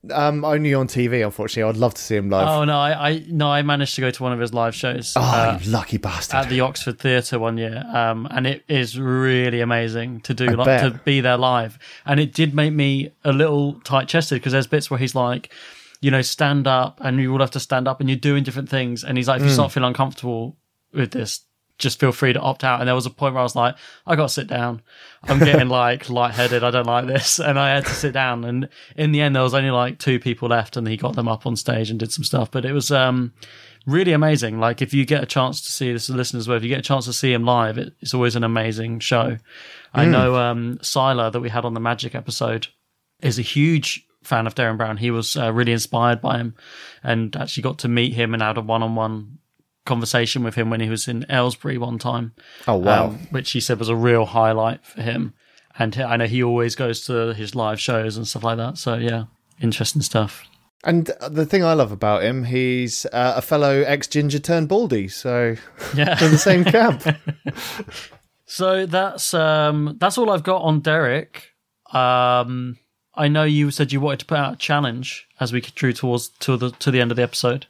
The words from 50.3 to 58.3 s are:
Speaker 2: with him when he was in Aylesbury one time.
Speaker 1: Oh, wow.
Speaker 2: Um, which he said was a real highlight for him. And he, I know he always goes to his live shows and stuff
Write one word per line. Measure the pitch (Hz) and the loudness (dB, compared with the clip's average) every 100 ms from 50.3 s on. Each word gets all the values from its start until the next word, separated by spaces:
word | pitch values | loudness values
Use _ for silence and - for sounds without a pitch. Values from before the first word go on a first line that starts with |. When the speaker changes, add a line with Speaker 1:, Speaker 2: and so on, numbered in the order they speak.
| 131 | -2
Speaker 2:
with | 117 120 | -2 -2
him | 113 | -2
when | 113 | 0
he | 110 | -2
was | 113 - | -4 -4
in | 117 - | -6 -2
Aylesbury | 135 123 120 143 127 | 0 0 -2 -6 -6
one | 120 117 | -6 -6
time. | 123 120 117 _ - - - | -4 -4 -6 _ -20 -8 0
Speaker 1:
Oh, | 101 | 2
wow. | 95 107 85 | 4 2 2
Speaker 2:
Um, | 107 - | -4 -8
which | 135 131 | -6 -4
he | 123 | -6
said | - 113 | -2 -2
was | 113 | -2
a | 117 | 2
real | 120 117 104 | 4 4 4
highlight | 113 113 110 113 - - | 2 2 2 -2 -4 -14
for | - | -8
him. | 113 117 110 - _ _ _ - | -6 -4 -6 -10 _ _ _ -4
And | 113 107 | -4 -2
he, | |
I | 123 117 | -2 0
know | 117 | 0
he | 123 | 0
always | 123 120 117 113 | 2 2 0 -2
goes | 123 113 - | -4 -4 -4
to | 120 113 | -2 -2
his | 110 107 123 | -4 -8 -4
live | 110 107 | -2 -2
shows | - 117 110 107 | -2 -2 -2 -6
and | |
stuff | 110 | -8